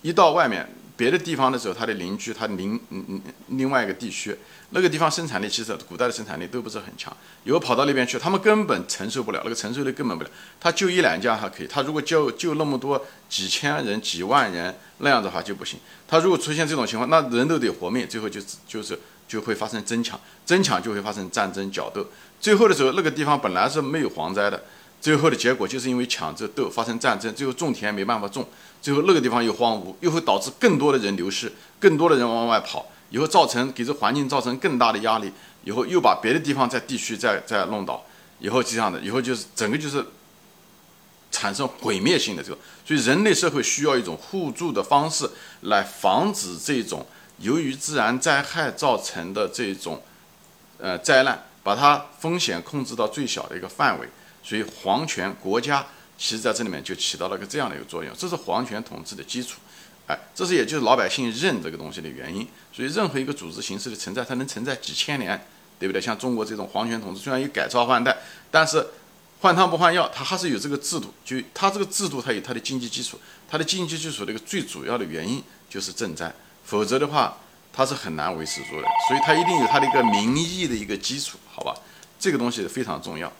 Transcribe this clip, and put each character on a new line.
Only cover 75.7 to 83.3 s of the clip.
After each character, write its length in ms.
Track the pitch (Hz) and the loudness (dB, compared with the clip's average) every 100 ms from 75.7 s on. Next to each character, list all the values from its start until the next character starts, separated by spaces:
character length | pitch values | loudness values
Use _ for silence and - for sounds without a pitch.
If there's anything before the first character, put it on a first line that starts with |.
就 100 | 98 | -10
是 120 | 95 | -10
赈 200 | 87 104 78 | -6 -8 -6
灾， 180 | 85 - - - | -10 -10 -20 -20
否 200 | - 104 | -4 -2
则 140 | 104 131 | 2 2
的 80 | 143 | 2
话， 300 | 151 117 - - - _ | 2 2 -2 -20 -20 _
它 140 | - 131 | -2 0
是 80 | |
很 220 | 139 92 78 | 0 -6 -4
难 200 | 78 82 | -4 -4
维 80 | |
持 160 | 80 - | -6 -8
住 160 | - 76 | -8 -4
的。 80 | - - - | -2 0 2
所 100 | - | 2
以 40 | |
它 80 | - | 4
一 120 | 160 | 4
定 120 | - 170 | 6 4
有 60 | 123 | 4
它 100 | 139 | 4
的 80 | - | 4
一 40 | |
个 120 | 143 | 4
民 340 | 117 101 110 143 | 4 2 2 2
意 300 | 170 185 160 | 0 -2 -2
的 80 | |
一 100 | 113 | -2
个 120 | 101 101 | -4 -6
基 240 | - 139 | -4 -6
础， 180 | 135 - - | -8 -12 -18
好 140 | - | -10
吧？ 100 | 64 62 - - - - | -8 -10 -14 -20 -20 -4
这 140 | 190 | 0
个 40 | 139 | 2
东 140 | 120 | 0
西 160 | 113 87 | -2 -4
非 160 | 127 | -4
常 180 | 110 76 | -4 -6
重 160 | 90 80 | -8 -8
要。 160 | 82 | -8